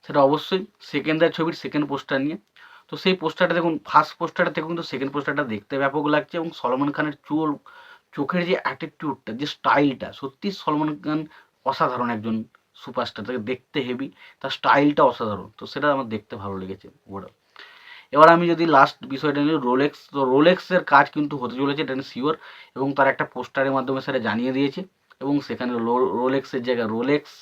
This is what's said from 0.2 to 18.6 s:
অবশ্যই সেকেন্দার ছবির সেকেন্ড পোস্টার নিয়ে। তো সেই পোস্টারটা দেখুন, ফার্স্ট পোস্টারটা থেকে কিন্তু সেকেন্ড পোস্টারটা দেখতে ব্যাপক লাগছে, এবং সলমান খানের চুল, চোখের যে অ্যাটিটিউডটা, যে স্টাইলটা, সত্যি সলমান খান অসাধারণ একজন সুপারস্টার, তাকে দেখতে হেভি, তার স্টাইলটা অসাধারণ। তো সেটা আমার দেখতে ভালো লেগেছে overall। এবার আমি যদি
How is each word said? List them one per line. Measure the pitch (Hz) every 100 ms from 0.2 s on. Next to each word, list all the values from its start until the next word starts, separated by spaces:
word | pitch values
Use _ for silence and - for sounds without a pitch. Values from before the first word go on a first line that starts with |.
| 139
অবশ্যই | 151 - 190 214 _ -
সেকেন্দার | 147 143 156 165 165
ছবির | 165 165
সেকেন্ড | - 151 147
পোস্টার | 139 - 135 139
নিয়ে। | 170 _ _ - - _
তো | 151
সেই | 185 185
পোস্টারটা | 160 - 175 170
দেখুন, | 170 156 -
ফার্স্ট | - 208 -
পোস্টারটা | 165 - 170 156
থেকে | 156
কিন্তু | 170 165
সেকেন্ড | 123 135
পোস্টারটা | 147 143 143 135
দেখতে | 107 _ 139
ব্যাপক | 139 147 147
লাগছে, | 151 151 175
এবং | 165 -
সলমান | - 254 143 143
খানের | - - -
চুল, | 151 156 139 - - - - _ -
চোখের | 139 175 175
যে | 185
অ্যাটিটিউডটা, | - 135 156 _ 156 - - 113
যে | 147 -
স্টাইলটা, | 135 127 147 123 87 -
সত্যি | 139 _ 202 190
সলমান | - 151 156 151
খান | 151 156 156 - _ _ -
অসাধারণ | 135 151 123 120 113
একজন | 110 110 113 _ _ -
সুপারস্টার, | - 123 120 - 104
তাকে | 127 107
দেখতে | 127 _ - 123
হেভি, | 123 139 _ - _
তার | - -
স্টাইলটা | 135 127 147 147 139
অসাধারণ। | - 113 98 92 -
তো | -
সেটা | - 147 135
আমার | 120
দেখতে | 110 _ 113
ভালো | 101 98
লেগেছে | 95 95 - _ _
overall। | 98 92 _ _ - - - - - _ 143
এবার | 160 170
আমি | 170
যদি | 160